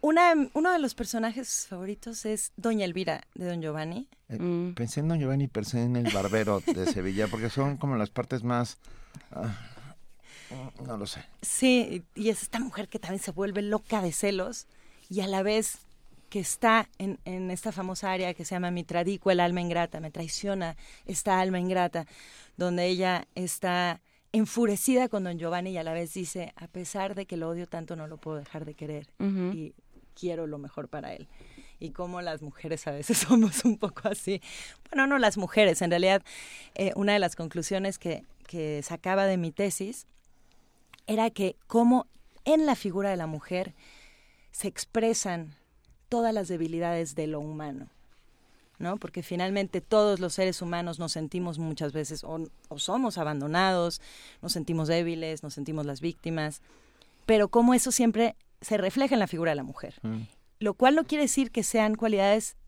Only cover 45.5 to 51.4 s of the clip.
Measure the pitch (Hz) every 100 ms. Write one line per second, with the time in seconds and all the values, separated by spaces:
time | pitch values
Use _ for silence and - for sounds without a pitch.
45.5 | 147 _ _ _ _ _ 240 233 220 175
46.5 | 175 160 165 170 170 165 147 160 156 151
47.5 | 156 151 135 131 _ - - _ _ _
48.5 | _ _ _ 175 202 175 - - 175 185
49.5 | 202 196 185 - 214 208 196 180 - 190
50.5 | 180 170 170 175 160 170 165 156 180